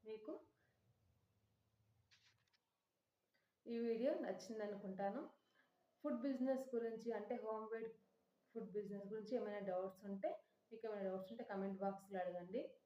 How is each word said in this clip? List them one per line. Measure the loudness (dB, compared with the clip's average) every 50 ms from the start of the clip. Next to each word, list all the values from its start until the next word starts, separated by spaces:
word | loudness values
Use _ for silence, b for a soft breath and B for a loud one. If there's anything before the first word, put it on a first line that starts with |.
| -6
మీకు | -8 -8 -6 -4 -4 -4 -4 -6 -14 b b b b b b b _ _ _ _ _ _ _ _ _ _ _ _ _ _ _ _ _ _ _ _ _ _ _ _ _ -20 -20 _ -20 _ _ _ _ _ _ _ _ _ _ _ _ _ _ _ _ _ _ _ _ _ _ _ _ _ _ _
ఈ | -2 0 2 4
వీడియో | 4 4 6 6 6 6 4 2
నచ్చిందనుకుంటాను. | 0 0 -2 -2 -4 -2 -2 0 -2 -2 -2 -4 -4 0 2 2 2 2 0 -4 -6 -10 _ b b b b b b b _ _ _ _ _ 0
ఫుడ్ | 0 0 2 4
బిజినెస్ | 2 4 4 6 4 4 4 2 2 0
గురించి, | 2 2 2 -2 0 0 0 0
అంటే | 0 0 -2 -2 -2 0
హోమ్ | -2 -2 -2 -2 -4
మేడ్ | -4 -4 -4 -6 -8 -12 _ _ _ _ _ _ _ _ _ _ _
ఫుడ్ | -6 -6 -2 -2
బిజినెస్ | -2 -2 -2 -4 -6 -4 -4
గురించి | -6 -6 -2 0 0 0
ఏమైనా | 0 0 -2 -2 0
డౌట్స్ | 0 0 0 0 -2 -4 -6 -6 -6
ఉంటే, | -4 0 0 -2 -2 -2 b b b b _ _
మీకు | -12 -6 -4
ఏమైనా | -2 -2 0 0
డౌట్స్ | 0 0 0 -4 -6
ఉంటే | -6 -6 -4 -2
కామెంట్ | 0 0 0 0 0 2 2
బాక్స్‌లో | 2 0 0 -8 -4 0 0
అడగండి. | 0 0 0 -2 -4 -2 -2 -2 -2 -2 -8 -14 _